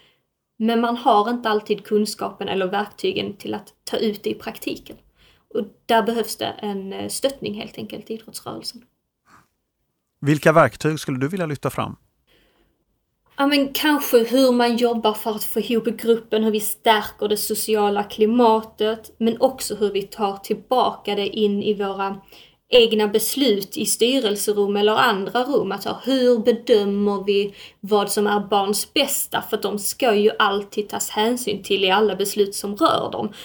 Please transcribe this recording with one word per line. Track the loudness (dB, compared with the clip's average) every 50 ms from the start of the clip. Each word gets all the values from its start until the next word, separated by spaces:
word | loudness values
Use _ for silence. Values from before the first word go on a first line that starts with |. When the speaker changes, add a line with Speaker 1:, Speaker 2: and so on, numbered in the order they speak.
| _ _ _ _ _ _ _ _ _ _ _ -2
Speaker 1:
Men | 0 0 2 2
man | 2 0 -2
har | 0 2 4 4 4 4 2
inte | -2 -2 -2 0
alltid | -2 0 -2 -2 -4 -4 -2
kunskapen | -2 0 0 0 -2 -4 -6 -8 -10 -8 -8 -8 -6
eller | -4 -2 -2
verktygen | -2 -2 -4 -4 -6 -8 -6 -4 -4 -4 -4 -6 -6 -10
till | -10 -10 -10 -10
att | -10 -12 -16 -20 _ _
ta | -8 -4
ut | -2 -2 -2 -4 -4
det | -6 -6
i | -6
praktiken. | -6 -10 -12 -14 -10 -10 -10 -10 -10 -12 -18 -20 -20 _ _ _ _ _ _ _ _ _ _ -6
Och | -6 -6 -6 -10 _ _
där | 2 2 2
behövs | 2 2 -2 -2 -4 -4 -6
det | -8 -8
en, | -8 -8 -8 -8 -8 -8 -8 -8 -10
eh, | -10 -10 -10 -8
stöttning | -4 -2 -2 -4 -4 -6 -8 -10 -8
helt | -10 -12 -12 -14 -14
enkelt | -14 -12 -14 -14 -12 -12
i | -12
idrottsrörelsen. | -14 -14 -16 -16 -14 -12 -12 -12 -12 -12 -14 -14 -16 -20 _ _ _ _ _ _ _ _ _ -20 -20 _ _ _ _ _ _ _ _ _ _ _ _ _ _ _ _
Speaker 2:
Vilka | 0 2 2 4 4 6
verktyg | 6 8 6 6 2 0 -2 -2 -2 -2
skulle | -4 -4 -2 -2
du | -2 -2
vilja | -2 -4 -4
lyfta | -4 -4 -6 -6 -6
fram? | -4 -4 -6 -6 -8 -12 _ _ _ _ _ _ _ _ _ _ _ _ _ _ _ _ _ _ _ _ _ _ _ _ _ _ _
Speaker 1:
Ja, | 0 2
men | 4 4 2 2 0
kanske | -2 0 2 2 2 2 2 4 4 4
hur | 4 4 4 4 4 4
man | 4 4 4 2 2
jobbar | 2 2 2 2 2 0 0
för | 0 0 -4 -6
att | -6 -4 -6
få | -4 -2 -4
ihop | -2 0 0 0 0
gruppen, | -2 -4 0 2 2 2 2 0 -2 -2 0 0
hur | 0
vi | 0 0
stärker | -2 -4 -6 0 2 2 2 2 0 -4 -6 -6 -4 -2
det | -2
sociala | -2 -2 -4 -4 -4 -2 0 0 2 2 2 0 -2
klimatet, | -4 -4 0 2 2 4 4 4 6 6 4 2 0 -4 -6 -2 -2 -2 -2 -4 -8 -14 -6 -2
men | 0 0 2 2
också | 2 0 0 -4 -8 -8 -4
hur | -2 -2 0
vi | 0 -2
tar | -4 -6 -6 -4 -4 -4 -4
tillbaka | -6 -6 -6 -6 -6 -4 0 0 2 2 0 -2 -4 -6 -4 -4
det | -2 -4
in | -4 -2 0 0 0 0 0
i | 0 -2 -2
våra | -2 -4 -6 -4 -4 -6 -6 -6 -10 -14 _ -20 -20 -20 -20 _ _ _ _
egna | 6 6 6 6 4 2 2 2
beslut | 2 0 0 -2 0 2 2 2 2 2 -2 -6 -6
i | -4 -4
styrelserum | -2 0 2 2 2 2 2 0 0 -2 -2 -2 0 0 2 0 0 2
eller | 2 2 2
andra | 4 4 2 2 2 0 -2 -2 -2 -2 0
rum. | 0 0 0 0 -2
Alltså, | -4 -6 -6 -8 -8 -6 -2
hur | 0 0 4 4 4 4 4
bedömer | 4 2 0 2 2 4 4 4 4 2 0 0 0 0 0 0 0
vi | 0 0 2 0 -2 -6 -12 -20 -20 -18 _
vad | -2 0 2 2 2 0
som | 0 0 0
är | 2 0 0
barns | 0 0 0 0 0 0 -2 -4 -4 -2 0
bästa? | 0 0 0 -2 -4 -4 -4 -6 -6
För | -4 -4 -4
att | -4
de | -2 -4 -4 -4
ska | -6 -6 -4 0 0 2 4
ju | 4 4 2 4 2
alltid | 2 0 0 -2 -6 -6 -6 -8 -6 -6
tas | -6 -8 -8 -4
hänsyn | -2 0 0 0 0 -2 -4 -6 -6 -6
till | -4 -2 -2 0 2
i | 2
alla | 4 4 4 2 0
beslut | -2 -4 -2 0 0 0 0 -2
som | -6 -8 -6 0
rör | 2 2 2 4 2 -2 -4
dem. | -6 -6 -6 -8 -8 -12